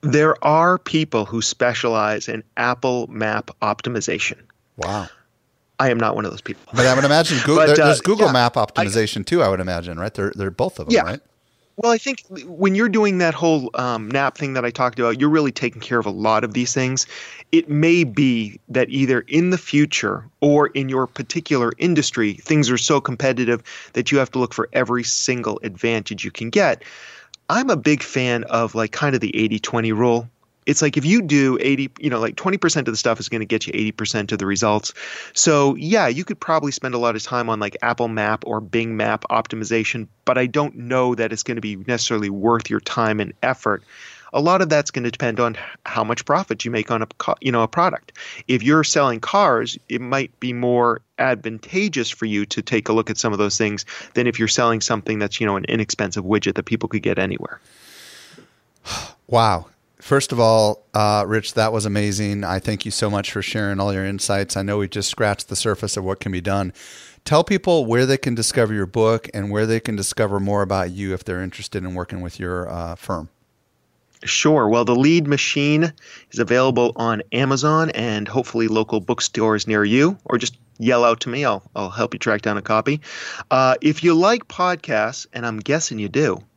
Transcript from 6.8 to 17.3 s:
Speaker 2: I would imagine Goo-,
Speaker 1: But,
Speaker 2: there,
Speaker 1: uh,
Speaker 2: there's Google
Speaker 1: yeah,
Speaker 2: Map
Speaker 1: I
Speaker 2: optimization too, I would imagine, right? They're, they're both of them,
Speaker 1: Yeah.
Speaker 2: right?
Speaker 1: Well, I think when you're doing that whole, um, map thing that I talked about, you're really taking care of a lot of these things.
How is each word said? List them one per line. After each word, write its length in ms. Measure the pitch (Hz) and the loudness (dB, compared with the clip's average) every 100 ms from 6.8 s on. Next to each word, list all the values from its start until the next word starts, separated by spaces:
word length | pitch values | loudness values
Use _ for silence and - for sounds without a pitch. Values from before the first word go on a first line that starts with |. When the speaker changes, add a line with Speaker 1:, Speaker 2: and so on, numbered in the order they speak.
| 127 | 4
Speaker 2:
I 80 | |
would 80 | 127 | 6
imagine 360 | 139 151 165 147 | 4 4 4 0
Goo-, 120 | 117 156 | 4 6
Speaker 1:
But, 100 | 156 | 8
Speaker 2:
there, 140 | 151 | 8
Speaker 1:
uh, 60 | 147 | 6
Speaker 2:
there's 160 | 131 | 4
Google 240 | 175 214 214 | 2 4 6
Speaker 1:
yeah, 60 | |
Speaker 2:
Map 240 | 127 120 - | 6 4 2
Speaker 1:
I 100 | 107 | 0
Speaker 2:
optimization 580 | - 104 107 107 - 95 | 0 0 2 0 -2 0
too, 160 | 175 | 2
I 60 | 117 | 4
would 100 | 95 | 2
imagine, 400 | 92 87 87 82 | -2 -4 -6 -8
right? 140 | 98 | -8
They're, 200 | - 101 - | -4 -6 -4
they're 140 | 98 | -6
both 280 | 85 185 - | -2 -4 -4
of 80 | - | 0
them, 80 | |
Speaker 1:
Yeah. 80 | 226 | 0
Speaker 2:
right? 180 | 87 113 _ _ _ _ _ - | 0 -6 _ _ _ _ _ -4
Speaker 1:
Well, 120 | 226 | 0
I 80 | 233 | 0
think 240 | - 262 - 185 | 0 -8 -10 -18
when 300 | 147 165 196 | -16 0 2
you're 160 | 190 233 | 4 2
doing 280 | 208 208 185 | 4 2 4
that 160 | 170 | 2
whole, 360 | 147 170 156 127 | 2 2 2 0
um, 340 | - 123 117 107 | -4 -4 -4 -2
map 300 | 135 139 - | 0 -2 -2
thing 140 | 143 | -6
that 120 | 131 | -2
I 60 | 120 | -4
talked 280 | 117 127 117 | -2 -2 0
about, 180 | 120 117 | -2 2
you're 120 | 147 | 2
really 200 | 156 147 | 4 2
taking 300 | 117 127 110 | -2 -6 -6
care 180 | - 120 | -2 0
of 80 | 107 | 0
a 40 | |
lot 340 | 95 107 110 | -2 2 2
of 100 | 113 | 0
these 180 | 107 120 | -2 -2
things. 340 | - 127 131 - - - | 0 -2 -2 -6 -8 -18